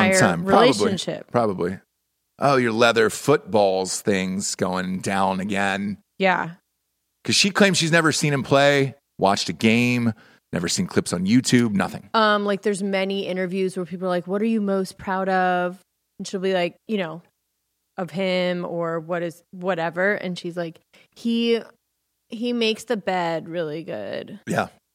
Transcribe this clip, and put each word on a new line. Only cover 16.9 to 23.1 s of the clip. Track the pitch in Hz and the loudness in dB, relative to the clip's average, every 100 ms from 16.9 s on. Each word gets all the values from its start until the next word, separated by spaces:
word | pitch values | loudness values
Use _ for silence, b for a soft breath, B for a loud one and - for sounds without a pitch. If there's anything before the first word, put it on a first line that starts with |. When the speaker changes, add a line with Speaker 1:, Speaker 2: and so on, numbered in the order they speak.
| 214 | -4
Speaker 1:
know, | 170 165 - _ _ _ _ _ _ - | -4 -10 -18 _ _ _ _ _ _ -10
"Of | 170 | -8
him," | 156 190 185 180 180 175 | -4 -2 0 0 -2 -4
or | 170 165 165 | -4 -4 -4
"What | 160 175 | -4 -6
is," | 170 160 _ | -6 -8 _
whatever. | 185 180 170 165 165 190 208 | -8 -4 -2 -2 0 0 0
And | 185 175 | -4 -8
she's | 175 170 | -8 -6
like, | 170 - _ _ b - | -8 -10 _ _ b -8
"He, | 233 233 233 226 - _ _ _ _ _ - | -4 0 0 0 -2 _ _ _ _ _ -16
he | 226 240 | -8 -4
makes | 240 220 220 | 0 0 -2
the | - 226 | -4 -4
bed | 196 | -2